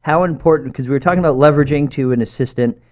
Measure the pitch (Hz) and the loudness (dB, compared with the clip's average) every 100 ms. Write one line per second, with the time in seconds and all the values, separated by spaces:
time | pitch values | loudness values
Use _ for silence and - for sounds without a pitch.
0 | - 160 180 156 165 156 135 - 127 139 | 0 0 0 0 0 0 -2 -10 -4 -2
1 | 175 180 165 131 147 147 139 147 143 - | 0 0 0 4 4 4 0 0 -2 -2
2 | 127 123 113 - 127 - 120 120 _ | -2 -2 -2 -4 -6 -2 -4 -4 _